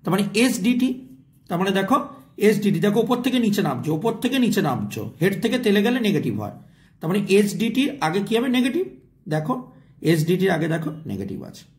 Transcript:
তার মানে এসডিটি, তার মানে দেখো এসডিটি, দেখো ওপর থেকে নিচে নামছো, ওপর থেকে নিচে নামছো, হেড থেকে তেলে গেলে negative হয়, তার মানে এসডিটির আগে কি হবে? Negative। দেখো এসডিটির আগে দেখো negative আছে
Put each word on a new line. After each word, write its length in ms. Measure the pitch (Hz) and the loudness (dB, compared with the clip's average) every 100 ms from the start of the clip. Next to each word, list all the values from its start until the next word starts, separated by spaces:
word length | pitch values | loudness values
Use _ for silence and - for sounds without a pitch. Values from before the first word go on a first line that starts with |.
তার 100 | - | 0
মানে 100 | 175 202 214 | 0 0 2
এসডিটি, 460 | 247 202 190 247 254 - - - _ _ _ | 2 2 0 2 0 -2 -12 -20 _ _ _
তার 80 | 175 | -2
মানে 100 | 190 196 | 0 0
দেখো 180 | 190 247 - - - - 208 | 2 0 0 -16 -20 2 4
এসডিটি, 320 | 208 196 170 202 | 4 2 2 2
দেখো 120 | 233 220 | 2 2
ওপর 120 | 240 262 | 0 0
থেকে 120 | 247 226 | 2 2
নিচে 160 | 208 165 | 2 0
নামছো, 220 | 123 123 156 | -2 -4 -2
ওপর 160 | 226 220 | -2 -2
থেকে 140 | 247 262 233 | -2 2 2
নিচে 160 | - 156 | 2 0
নামছো, 340 | 120 104 - 104 - | -2 -6 -8 -10 -2
হেড 120 | 190 196 | 0 0
থেকে 140 | 233 254 233 | 0 0 2
তেলে 160 | 202 214 | 4 2
গেলে 120 | 254 214 | 2 0
negative 260 | 151 123 104 | 0 -2 -4
হয়, 120 | 107 - - _ _ _ | -8 -12 -20 _ _ _
তার 80 | 160 | -2
মানে 100 | 196 202 196 | -2 4 4
এসডিটির 520 | 202 165 226 233 277 - 156 | 4 0 -2 0 -2 0 -2
আগে 120 | 185 202 | -2 0
কি 60 | 226 | 0
হবে? 120 | 262 247 | 2 0
Negative। 280 | 254 330 370 - _ _ - | 0 0 -4 -8 _ _ -4
দেখো 220 | 156 151 254 - - - - 156 | -4 -2 -6 -6 -20 -20 -4 0
এসডিটির 400 | 165 160 180 190 165 | 2 2 2 2 0
আগে 120 | 165 | 0
দেখো 160 | 165 160 - - | -2 -4 -8 -8
negative 280 | 98 95 98 65 | -8 -6 -10 -12
আছে 140 | - - | -18 -20